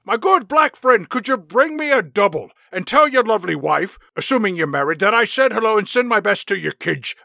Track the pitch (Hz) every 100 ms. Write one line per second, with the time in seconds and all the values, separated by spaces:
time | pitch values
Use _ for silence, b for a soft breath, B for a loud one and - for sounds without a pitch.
0 | - 226 381 370 196 302 294 - 254 226
1 | 160 247 247 247 156 220 311 302 294 269
2 | 156 202 202 156 95 _ b 185 - 285
3 | 302 262 226 214 175 151 151 147 190 -
4 | b - - 262 202 170 156 139 143 156
5 | 196 233 226 - 262 220 220 214 196 247
6 | 247 220 208 196 - 190 151 - 170 143
7 | - -